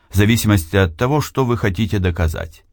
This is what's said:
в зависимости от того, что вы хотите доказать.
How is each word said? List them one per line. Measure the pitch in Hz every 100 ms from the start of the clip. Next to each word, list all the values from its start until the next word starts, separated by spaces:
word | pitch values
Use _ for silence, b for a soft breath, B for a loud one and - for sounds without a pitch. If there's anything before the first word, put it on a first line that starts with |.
| b
в | 95
зависимости | 107 117 107 104 - 98
от | 92 -
того, | 123 147
что | - -
вы | 123 120
хотите | 107 95 107 107
доказать. | 90 87 82 - 82 - _